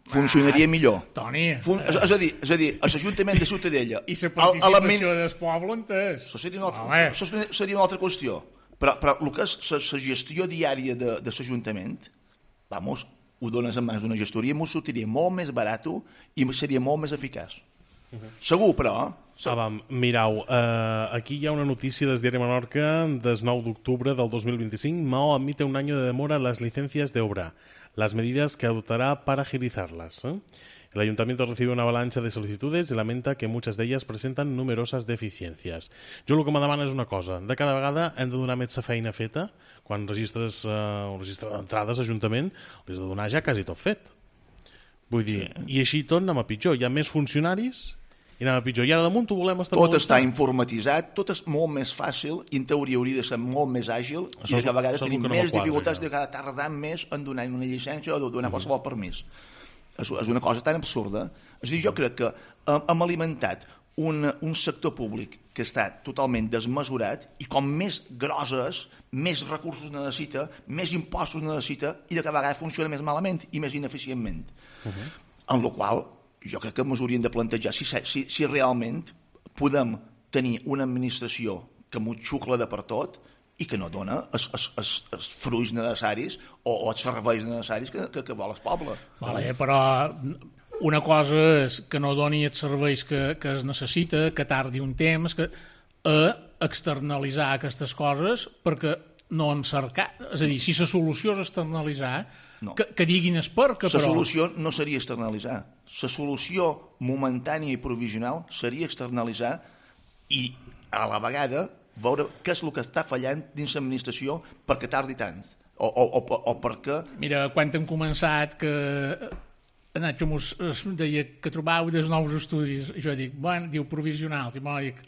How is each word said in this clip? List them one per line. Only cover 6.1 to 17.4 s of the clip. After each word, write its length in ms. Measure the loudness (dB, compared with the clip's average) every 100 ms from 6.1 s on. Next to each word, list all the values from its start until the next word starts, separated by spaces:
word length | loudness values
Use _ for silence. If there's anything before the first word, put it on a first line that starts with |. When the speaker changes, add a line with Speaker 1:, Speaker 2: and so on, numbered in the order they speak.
| -2 -8
Speaker 1:
Això 100 | -10
seria 220 | -8 -4
una 80 | -4
altra, 160 | -4
Speaker 2:
Home. 160 | 2 4 4
Speaker 1:
això 160 | 2 -4
seria, 200 | -2 -2
seria 240 | -2 0
una 80 | 4 4
altra 100 | 4
qüestió. 380 | -2 -2 -4 -4 -8 -20 _ 0
Però, 140 | 4 4
però 160 | 4 4
el 120 | 2
que 80 | 0
és 140 | -2 -2 -2
la, 80 | -2
la 180 | 0 -4
gestió 420 | -2 -4 -4 -2 -2
diària 480 | 0 0 0 -2
de, 220 | -2 0 -2 -4
de 60 |
l'Ajuntament, 720 | -6 -4 -4 -4 -6 -6 -10 -14 _ _ _ _ _ _
vamos, 320 | -8 -4 -6 -8 _ _ _
ho 80 | -4
dones 260 | 0 0 0
en 80 |
mans 160 | -2 0
d'una 100 | -2 -2
gestoria, 380 | -2 0 0
m'ho 140 | 0 -2
sortiria 380 | -4 -6 -4 -2
molt 240 | 0 0
més 160 | 0 -4
barat 380 | -2 -2 -2 -4 -8 -8 -18 -10 0
i 100 | 0
seria 240 | 0 0 0
molt 240 | 2 0
més 100 | -2
eficaç. 460 | -6 -8 -10